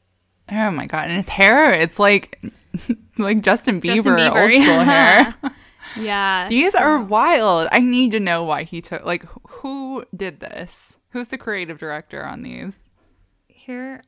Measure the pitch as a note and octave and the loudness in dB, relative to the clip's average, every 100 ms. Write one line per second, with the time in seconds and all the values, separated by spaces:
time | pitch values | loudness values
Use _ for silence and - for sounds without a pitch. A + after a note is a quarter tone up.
0 | _ _ _ _ - G#3 G#3+ D#3 - D#3+ | _ _ _ _ -8 -4 -2 -2 -6 -6
1 | D#3 F3 F#3 - G3 C4 D#4 F3 E3 - | -4 -4 -4 2 4 6 4 4 0 2
2 | G3+ G3+ - - - - _ F3+ - A#3 | 4 4 0 -16 -18 -18 _ -10 -6 -6
3 | _ - G3+ A3 - G#3+ - F#3 - A3+ | _ -6 -2 0 2 0 0 -2 0 0
4 | G3 E3+ D#3+ A3 G#3 C4 D4 C#4 C4+ C#4+ | 2 2 2 2 4 6 6 4 4 4
5 | E3 G3+ B3 - C#4 - - _ - A3 | 6 6 4 0 -12 -12 -20 _ -16 -10
6 | A3 G3+ G3 F#3 F#3 A#3 F4 - D4 D4+ | -6 -2 -2 -2 0 0 2 2 2 0
7 | G3 G#3+ D4+ D4+ A3 E3+ D#3+ A#3 B3 B3 | 0 2 4 2 2 2 2 2 2 2
8 | B3+ G#3+ F#3+ E3+ E3+ C#3+ D#3+ E3+ - E3 | 0 0 -2 -2 -2 -6 -6 -12 -12 -10
9 | - F3 F3 - - - C4+ C#4 C4 C4 | -6 -8 -8 -20 -20 -16 -12 -10 -10 -12
10 | - F3 F#3+ - - - F3+ - - - | -12 -12 -12 -12 -16 -14 -16 -16 -18 -20
11 | _ B3 A#3+ C4 - G3+ E3+ D3+ D#3+ D3+ | _ -12 -12 -12 -10 -10 -10 -12 -12 -12
12 | - C#3 C#3+ - - - F#3+ F#3+ - _ | -14 -14 -14 -14 -14 -14 -16 -16 -20 _
13 | _ _ _ _ _ _ - B3 C4 C4 | _ _ _ _ _ _ -16 -14 -14 -18